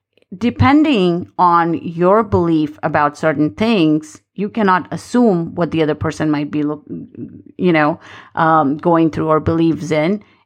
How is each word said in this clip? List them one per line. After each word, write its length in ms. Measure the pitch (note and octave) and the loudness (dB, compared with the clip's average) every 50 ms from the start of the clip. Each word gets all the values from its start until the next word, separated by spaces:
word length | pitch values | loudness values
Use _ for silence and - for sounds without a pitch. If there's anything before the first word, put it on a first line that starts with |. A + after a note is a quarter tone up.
| _ _ _ _ _ - G3+ F3+ | _ _ _ _ _ -20 -12 -4
Depending 920 | - A#3+ A#3+ - - B3+ C#4+ D4+ D#4 D#4+ C#4+ G#3 F3+ F3+ E3+ F3 - - _ - | -4 -4 -2 0 2 4 4 4 4 4 2 2 2 2 0 -2 -4 -8 _ 0
on 360 | F3+ F3 E3+ E3+ E3+ E3+ E3 | 2 2 4 2 2 0 -2
your 480 | - - F#3 E3 E3+ F3 F3+ G3 A3 A3+ | -4 -6 -8 -4 0 2 2 4 2 2
belief 560 | G3+ G3 F#3 F3 E3+ E3 D#3 D3+ D3 - - - | 2 0 0 2 2 2 0 0 -2 -6 -6 -6
about 360 | D#3 D3 D#3 D3 D3 D3 - | -2 -2 0 0 0 -2 -2
certain 320 | - D#3+ D#3 C#3+ D3+ D3+ | -2 -2 0 0 -2 -2
things, 720 | D3+ - G#3+ A3+ A#3 G3+ D#3+ D#3 D3+ D#3 D3+ - - - _ _ _ | -2 -2 -2 0 2 2 2 2 2 0 -2 -6 -20 -20 _ _ _
you 140 | - G3 G#3 | -8 -8 -6
cannot 400 | - A#3 G#3+ G3 F#3 F3+ - - | -4 -2 0 2 2 0 0 -4
assume 640 | - E3 - - - B3 B3 A3+ F#3+ E3+ E3 D#3+ - | -10 -12 -10 -4 0 2 2 4 2 0 -2 -4 -4
what 180 | F3 E3+ D3+ D3 | -4 -4 -2 0
the 100 | D#3+ D#3+ | 0 0
other 120 | D3+ D3+ | 0 0
person 360 | D3+ - D#3+ D3+ - D#3+ D#3 | -2 -4 -6 -4 -4 -2 -2
might 200 | D3+ C#3+ D3 D3 | -2 -2 -4 -4
be, 120 | D3 D3+ D3 | -4 -4 -4
look, 200 | D3 D3+ D3 - - - D#3+ - - - - - - - - - - - - | -4 -6 -8 -12 -14 -14 -14 -14 -16 -16 -16 -16 -16 -18 -20 -20 -20 -10 -2
you 120 | F#3 F3+ | 0 2
know, 300 | D#3+ D#3 D3+ D3 E3 - - - - - - - - | 2 2 2 0 -2 -4 -10 -20 -20 -20 -20 -12 -4
um, 440 | - E3 D#3+ E3 D#3+ D3+ C#3 D3 D#3 | -2 0 2 2 2 2 0 -2 -2
going 320 | - F3 E3+ E3 E3 D#3+ | 0 2 2 2 2 0
through 180 | D3+ E3 D#3+ D#3 | 0 -2 -2 0
or 120 | D#3 D#3 | 0 0
believes 520 | D3+ - E3 E3 E3 E3 D#3 C#3+ E3 D3 D#3+ | 0 0 0 0 2 0 0 -2 -4 -4 -2
in. 320 | D3+ D3+ E3+ G#3 G3+ - _ _ _ _ | 0 0 0 -2 -4 -6 _ _ _ _